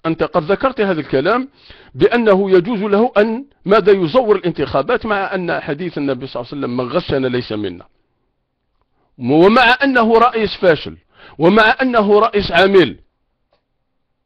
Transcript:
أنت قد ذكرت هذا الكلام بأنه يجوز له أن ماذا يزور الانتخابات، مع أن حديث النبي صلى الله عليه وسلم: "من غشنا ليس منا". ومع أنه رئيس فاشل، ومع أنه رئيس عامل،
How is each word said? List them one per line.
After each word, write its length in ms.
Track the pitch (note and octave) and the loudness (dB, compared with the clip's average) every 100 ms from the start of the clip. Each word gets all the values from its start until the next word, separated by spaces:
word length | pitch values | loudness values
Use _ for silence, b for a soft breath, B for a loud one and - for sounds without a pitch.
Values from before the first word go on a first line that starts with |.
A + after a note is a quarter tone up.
| E3 | -6
أنت 180 | E3 | -4
قد 200 | D#3+ F3+ | -4 -2
ذكرت 380 | D#3 G3 C4+ B3+ | -2 -2 -2 -2
هذا 180 | G3 E3 | -2 -4
الكلام 500 | C#3 C3+ D#3 A#3+ C4+ b b b b B2+ | -2 -2 0 -2 -4 b b b b -2
بأنه 560 | E3 A#3+ A3 F#3+ G3 | 0 2 2 2 2
يجوز 280 | F#3 E3+ A3+ | 2 2 -2
له 320 | G#3+ G3+ B3 G3+ | -2 0 0 0
أن 280 | A3 A3 C#4 _ F3 | 0 -2 -10 _ 0
ماذا 260 | G#3+ F#3 | 2 4
يزور 440 | G3 E3 B3 A3+ G3 | 2 2 0 2 0
الانتخابات، 720 | F3 D#3+ C3 C#3 C#3 A#3+ A3+ | -2 -4 -4 -2 -2 -4 -4
مع 300 | G3+ F#3+ F#3+ | -4 -4 -6
أن 240 | E3+ D#3 | -4 -6
حديث 380 | - D3 F3+ D#3 | -6 -8 -8 -6
النبي 300 | C#3 C3 C3 | -6 -6 -8
صلى 140 | B2+ | -12
الله 100 | A#2+ | -12
عليه 100 | C#3+ | -10
وسلم: 160 | C3+ B2 | -8 -6
"من 140 | B2 | -6
غشنا 360 | D#3+ - C#3+ C3 | -6 -4 -4 -2
ليس 240 | B2 A#2+ | -4 -6
منا". 360 | G#2+ G2 F2 - _ _ _ _ _ _ _ _ _ _ _ _ - | -8 -10 -12 -18 _ _ _ _ _ _ _ _ _ _ _ _ -10
ومع 600 | B2 D3+ F#3 A#3+ A#3 B3 | 0 4 4 4 4 2
أنه 360 | C#4 B3+ A3 A3+ | 0 0 2 4
رئيس 380 | A#3+ A3+ G3+ - | 2 0 -4 0
فاشل، 360 | F#3 D3+ - D#2+ _ b b - | 0 0 -2 -18 _ b b -2
ومع 380 | D#3+ G#3+ G#3+ C4 | 2 4 2 2
أنه 380 | C4 A#3 G3+ G#3 | 0 0 2 2
رئيس 320 | A3+ G#3 F#3+ | 2 0 -2
عامل، 480 | E3+ G3 G3 C#3 F#2+ _ _ _ _ _ _ _ _ _ _ _ _ | 2 4 4 4 0 _ _ _ _ _ _ _ _ _ _ _ _